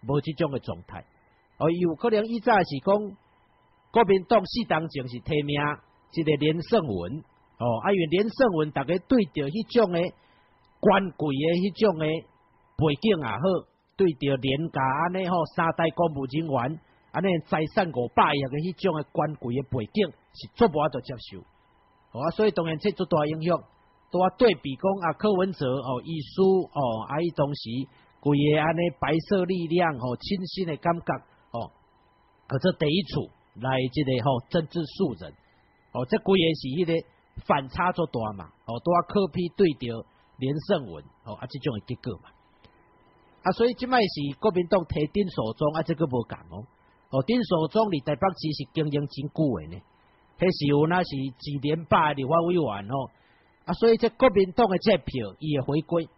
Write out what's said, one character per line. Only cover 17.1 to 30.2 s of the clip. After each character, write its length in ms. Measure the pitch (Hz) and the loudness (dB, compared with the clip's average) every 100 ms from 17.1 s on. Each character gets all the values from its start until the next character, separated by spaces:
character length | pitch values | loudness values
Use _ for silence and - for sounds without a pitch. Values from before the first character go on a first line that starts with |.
安 120 | - | -2
尼 40 | 190 170 - | 0 0 0
财 180 | 165 156 | -2 0
产 160 | - 180 | 0 -2
五 160 | 123 120 | -2 -2
百 220 | - 180 147 | 2 4 2
亿 40 | |
诶 160 | 135 143 175 | -2 -4 -6
迄 60 | 175 | -2
种 180 | 190 156 | -2 -2
诶 80 | |
权 320 | 143 - 151 151 | -4 -4 -4 -4
贵 140 | 123 123 | -4 -4
诶 60 | |
背 200 | 135 127 104 | -4 -6 -4
景 140 | - 185 - _ - | -2 -2 -4 _ -20
是 120 | - | -20
足 120 | - 233 | 2 2
无 100 | 151 | 4
法 100 | 151 | 0
度 120 | 131 | -2
接 140 | - 120 | -8 -14
受， 240 | - 95 - _ _ _ _ _ _ | -12 -18 -18 _ _ _ _ _ _
哦， 80 | 113 | -6
啊， 60 | 156 | -4
所 140 | - 214 | 2 0
以 60 | |
当 140 | 185 165 | 2 -4
然 100 | 156 | -2
这 140 | 208 | -4
足 120 | 196 180 | -2 0
大 200 | 160 151 | 2 0
影 160 | 160 | -2
响， 160 | 165 165 - _ _ _ _ | -2 -2 -4 _ _ _ _
拄 80 | 175 | 0
啊 100 | 185 - | 0 4
对 160 | 240 - | 2 2
比 140 | 143 131 | -4 -4
讲 100 | 190 196 170 | -2 0 -2
啊， 40 | 151 | 0
柯 160 | 214 | 0
文 180 | 190 190 | 2 0
哲 140 | 180 135 | 0 -2
哦， 360 | 131 127 123 151 | -2 -2 -6 -6
医 160 | 165 | -8
师 180 | 131 - | -8 2
哦， 680 | 190 190 - 151 131 110 110 | 4 4 0 -2 -2 -2 -4
啊， 100 | 143 | -2
伊 80 | 175 | -2
当 160 | - 143 143 | -2 -2 -2
时 80 | 113 120 135 _ _ _ | -6 -6 -8 _ _ _
规 160 | 147 143 | 2 4
个 240 | 147 156 | 4 4
安 80 | 156 165 | 2 0
尼 180 | 175 - | 0 -2
白 120 | 139 160 - | 0 0 0
色 160 | 202 180 | 0 0
力 200 | 185 165 | -2 0
量 240 | 170 170 135 | 2 2 0
哦， 180 | 123 120 | -6 -6